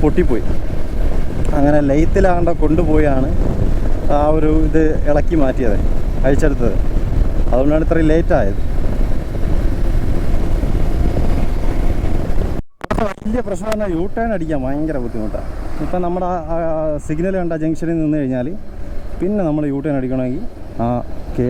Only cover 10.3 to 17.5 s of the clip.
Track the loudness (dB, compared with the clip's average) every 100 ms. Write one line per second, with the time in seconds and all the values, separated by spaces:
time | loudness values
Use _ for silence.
10.3 | 2 2 0 0 2 2 2 0 2 2
11.3 | 2 0 0 0 2 2 0 2 0 2
12.3 | 2 0 -2 -6 -14 -6 -4 -4 -4 -4
13.3 | -4 -4 -6 -4 -4 -2 -2 -4 -4 -4
14.3 | -4 -4 -4 -2 -4 -4 -4 -4 -4 -6
15.3 | -6 -8 -8 -6 -4 -4 -2 -4 -4 -4
16.3 | -6 -4 -4 -2 -2 -4 -4 -6 -4 -4
17.3 | -4 -4